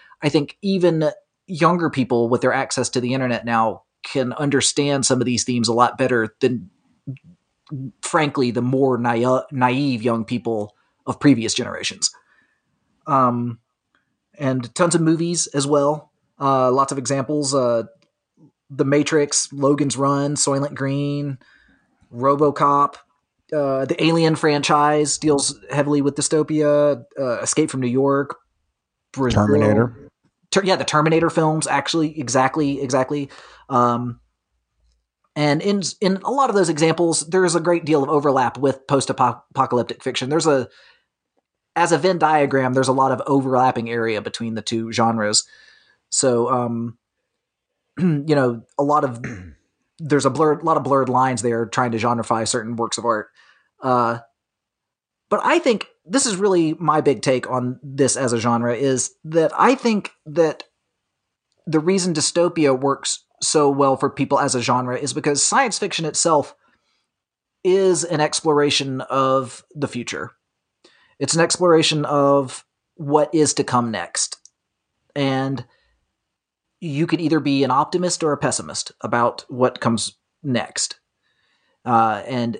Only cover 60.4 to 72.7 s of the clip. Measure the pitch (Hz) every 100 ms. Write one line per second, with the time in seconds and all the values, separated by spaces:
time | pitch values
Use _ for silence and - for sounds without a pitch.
60.4 | 160 - - _ _ _ _ _ _ _
61.4 | _ _ - 156 160 196 180 156 - 175
62.4 | 170 175 147 131 139 135 - - _ _
63.4 | - 156 143 139 139 131 139 - 135 131
64.4 | 139 127 117 127 123 123 135 135 151 143
65.4 | - 233 262 - 196 - 160 - 170 151
66.4 | 131 - _ _ _ _ _ _ _ _
67.4 | _ _ 185 190 190 165 165 156 151 -
68.4 | 160 147 147 - 135 131 - 135 135 135
69.4 | 123 - _ 147 135 123 113 71 - _
70.4 | _ _ _ _ _ _ _ _ 139 165
71.4 | 170 - 180 160 156 156 139 143 139 139
72.4 | 131 - _